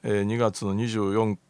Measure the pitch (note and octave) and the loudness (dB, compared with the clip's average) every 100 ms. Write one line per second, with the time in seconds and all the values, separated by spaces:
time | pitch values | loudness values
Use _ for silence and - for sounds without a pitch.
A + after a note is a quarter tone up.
0 | A#2 G#2 G2+ A#2 A#2 F2+ G2+ G2 A#2 A2 | -2 0 0 0 0 0 -2 -2 -2 0
1 | G2+ G#2 A2 G2+ | 0 2 2 -2